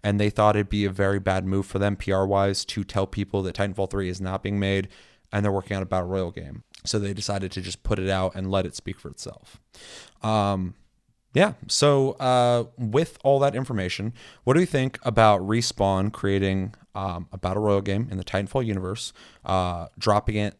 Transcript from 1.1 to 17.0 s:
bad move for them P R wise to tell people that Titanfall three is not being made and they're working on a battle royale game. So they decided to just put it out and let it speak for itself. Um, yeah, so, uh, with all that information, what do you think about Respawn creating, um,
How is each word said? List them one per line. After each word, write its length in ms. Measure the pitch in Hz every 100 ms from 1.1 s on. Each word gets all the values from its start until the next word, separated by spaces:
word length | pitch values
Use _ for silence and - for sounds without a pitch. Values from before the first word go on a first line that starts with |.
| 101
bad 260 | 95 95
move 220 | 95 98 95
for 140 | 98
them 160 | 101 98
P 160 | -
R 160 | 95 98
wise 380 | 101 98 98 -
to 180 | -
tell 240 | 98 101 98
people 340 | 104 98 101
that 120 | 92 -
Titanfall 340 | 101 98 95
three 200 | 98 92
is 120 | 90
not 220 | 95 95
being 160 | 104 101
made 300 | 98 98 95 - - _ _
and 120 | 104
they're 80 | 101
working 240 | 98 - 98
on 60 |
a 60 | 92
battle 220 | 92 87
royale 200 | 95 87
game. 340 | - 76 113 _ - -
So 140 | 107
they 140 | 101
decided 380 | 98 104 98 92
to 80 | -
just 200 | 92 -
put 160 | - 104
it 120 | 95
out 260 | 95 92 95
and 160 | 95
let 160 | 98 92
it 80 | -
speak 240 | - 87
for 100 | -
itself. 500 | - - - - - _ - - - - _
Um, 540 | 110 110 101 95 92 - _ _ _ _ _
yeah, 200 | 143 202 - -
so, 440 | - 147 139 135
uh, 520 | - 131 127 123 120 117 -
with 400 | 117 127 165 -
all 160 | - 139
that 160 | 143 127
information, 580 | 131 110 92 - 104 - - -
what 100 | -
do 60 | 147
you 60 | 180
think 320 | 139 131 -
about 380 | 127 113 110 101
Respawn 680 | 95 113 117 - 98 95 101
creating, 640 | - 98 98 98 95 95 - _
um, 320 | 101